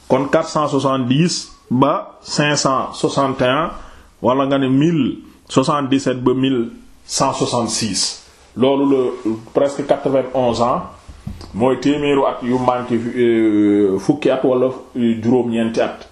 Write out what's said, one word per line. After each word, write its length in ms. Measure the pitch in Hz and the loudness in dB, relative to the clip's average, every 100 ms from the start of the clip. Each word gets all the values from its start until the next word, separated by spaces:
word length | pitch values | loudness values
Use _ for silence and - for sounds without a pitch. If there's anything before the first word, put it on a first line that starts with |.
| - | -2
Kon 160 | 131 139 | 0 2
quatre 220 | 160 160 | 0 0
cent 200 | 156 147 | -2 0
soixante-dix 840 | 139 135 131 123 139 175 - - - - | 0 0 0 0 2 0 -2 -10 -20 -4
ba 480 | 123 139 190 - - | 2 2 0 -6 -16
cinq 360 | - - 147 143 | -6 -2 0 0
cent 360 | 143 127 92 | 0 0 -4
soixante 480 | - 151 139 135 131 | -4 -2 0 -2 0
et 20 | 123 | 0
un, 240 | 139 165 - - - - _ | 0 -4 -8 -18 -20 -20 _
wala 240 | 107 135 135 | 0 2 0
nga 120 | 139 | 0
ne 100 | 131 | 2
mille 500 | 135 160 165 110 - - - - | 2 2 2 0 -4 -14 -20 -2
soixante-dix-sept 760 | 135 135 147 131 135 135 127 | 0 2 -2 0 0 0 0
ba 120 | 127 | 0
mille 360 | 123 131 127 117 - - - - | 2 0 0 -2 -8 -20 -20 -10
cent 260 | - 135 | -2 -2
soixante-six. 920 | 127 139 123 113 - 110 95 - - - - - - | 0 -2 -2 -2 -2 -4 -2 -4 -8 -20 -20 -16 0
Loolu 340 | 131 139 139 | 2 2 2
la, 400 | 135 123 - 110 113 - | 2 0 -2 -6 -6 -4
presque 320 | 131 143 - 139 | 0 0 -2 -2
quatre-vingt-onze 760 | 139 139 135 123 131 123 113 | -2 0 0 0 0 0 2
ans, 200 | 120 170 - - - - - - - | 0 0 -6 -16 -20 -18 -16 -14 -12
mooy 240 | 95 131 120 | 0 0 2
téeméeru 460 | 135 147 143 139 123 | 0 0 2 2 0
at 120 | 120 | -2
yu 120 | 120 127 | -2 0
manqué, 380 | 127 123 120 113 117 123 | 0 0 -2 -2 -2 0
euh, 840 | 117 113 110 104 104 104 101 95 | 2 4 2 4 4 4 2 2
fukki 300 | - 147 131 | 0 0 0
at 100 | 135 | 2
wala 240 | 139 123 127 - - 127 | 0 2 0 -2 -10 -2
juróom-ñeenti 840 | 117 113 113 127 117 113 113 113 | 0 0 2 2 0 -2 -2 -2
at 180 | 107 - - | -4 -6 -18